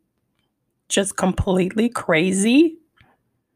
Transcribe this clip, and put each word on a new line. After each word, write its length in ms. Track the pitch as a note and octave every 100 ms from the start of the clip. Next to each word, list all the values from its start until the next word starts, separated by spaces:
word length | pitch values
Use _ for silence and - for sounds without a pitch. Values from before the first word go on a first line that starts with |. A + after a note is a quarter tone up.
| _ _ _ _ _ _ _ _ _
just 280 | - G3 -
completely 720 | F#3 F3+ - F#3 F3+ G#3+ A#3+
crazy, 920 | - - D#3+ F#3 F#3+ G#3 C4 E4 - _ _ _ _ _ _ _